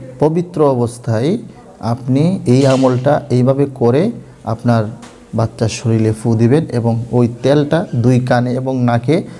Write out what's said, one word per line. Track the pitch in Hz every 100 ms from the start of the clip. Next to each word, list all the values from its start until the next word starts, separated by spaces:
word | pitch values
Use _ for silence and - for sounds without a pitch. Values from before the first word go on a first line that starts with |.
| - -
পবিত্র | 151 170 175 156 147
অবস্থায় | 123 117 - 123 110 139 233 - - - -
আপনি | 113 123 127 131 165 190 123
এই | 131 135
আমলটা | 131 131 127 135 151 -
এইভাবে | 123 123 135 135
করে | - 117 135 220 - - -
আপনার | 107 113 120 117 107 - - - -
বাচ্চার | 113 113 - 110
শরীরে | - 117 113 110
ফু | 107 120
দিবেন | 113 117 143 123
এবং | 120 117 113 117
ওই | 123 117 120
তেলটা | 131 147 147 160 - 127
দুই | 120 123
কানে | 127 123 123
এবং | 123 131 131
নাকে | 120 120 123 170 - -